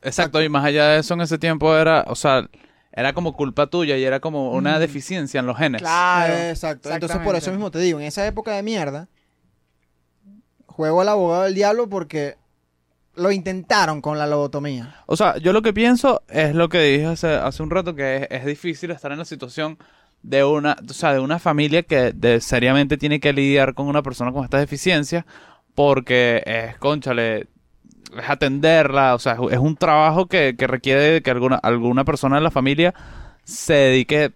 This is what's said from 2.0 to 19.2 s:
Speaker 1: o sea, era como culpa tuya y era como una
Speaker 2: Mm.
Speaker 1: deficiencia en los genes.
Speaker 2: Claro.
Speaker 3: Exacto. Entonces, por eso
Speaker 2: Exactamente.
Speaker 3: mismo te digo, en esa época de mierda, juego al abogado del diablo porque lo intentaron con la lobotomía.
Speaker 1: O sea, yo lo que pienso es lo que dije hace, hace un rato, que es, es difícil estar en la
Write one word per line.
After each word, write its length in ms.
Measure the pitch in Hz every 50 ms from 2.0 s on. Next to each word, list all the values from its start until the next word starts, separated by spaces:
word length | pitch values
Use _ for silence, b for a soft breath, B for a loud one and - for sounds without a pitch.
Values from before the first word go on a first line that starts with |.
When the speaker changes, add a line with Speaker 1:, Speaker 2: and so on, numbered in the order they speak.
| - -
Speaker 1:
o 80 | 120
sea, 320 | - - 151 135 131 110 - b b b b b b b b b
era 200 | - 120 135 135
como 220 | 175 170 165 143
culpa 300 | - 147 135 113 - -
tuya 320 | 139 - 175 175 147 139 131
y 60 | 131
era 160 | 135 131 135
como 320 | - 160 156 147 135 127 117
una 240 | 131 131 143 156 -
Speaker 2:
Mm. 20 |
Speaker 1:
deficiencia 580 | 160 151 143 143 131 - 185 185 147 135 - 139
en 60 | 127
los 120 | 123 123 113
genes. 240 | 156 151 127 110 -
Speaker 2:
Claro. 500 | 160 165 175 180 180 180 175 170 165 170
Speaker 3:
Exacto. 580 | 170 170 170 165 160 - 160 151 127 _ 143
Entonces, 280 | 156 165 160 165 170 185
por 160 | 170 208 190
eso 140 | 170 147 185
Speaker 2:
Exactamente. 0 | 185 196
Speaker 3:
mismo 120 | 214 190
te 80 | 147 160
digo, 220 | 175 180 170 151
en 60 | 147
esa 200 | 151 147 - 196
época 260 | 214 208 214 220 226 214
de 100 | 202 202
mierda, 460 | 214 226 208 165 143 135 147 170 - _ _ _ _ _ _ _ _ _ _ _ _ _ _ _ _ _ _ _ _ _ _ _ 202 202 - _ _ _ _ _
juego 340 | _ - - 156 156 160 175
al 80 | 185 208
abogado 360 | 208 208 185 170 170 175 190
del 100 | 196 190
diablo 340 | 190 202 202 214 233 240 214
porque 480 | 196 190 175 143 - 156 147 143 - _ _ _ _ _ _ _ _ _ _ _ _ _ _ _ _
lo 160 | - 175 190 196
intentaron 680 | 196 170 190 185 185 175 _ 226 208 185 160 156 147
con 180 | 135 147 151 151
la 80 | 151
lobotomía. 680 | 147 147 147 143 139 - 147 143 147 139 123 117 131 - - _
Speaker 1:
O 100 | - -
sea, 220 | 165 214 180 - -
yo 140 | 156 175 190
lo 100 | 214 214
que 100 | 220 202
pienso 500 | 208 226 240 247 240 - 277 240 - - _
es 260 | - 147 156 151 147
lo 140 | 165 170 165
que 120 | - 180 160
dije 240 | 147 139 143 151
hace, 220 | 160 165 160 - 165 151
hace 280 | 135 - 139 139 - 160
un 80 | 156
rato, 240 | 165 185 185 165 170
que 220 | 143 139 135 131
es, 100 | 135 139 -
es 140 | - 131 123
difícil 460 | 143 147 147 - 180 160 139 - 170
estar 200 | 170 - - 139 139
en 60 |
la 60 | 151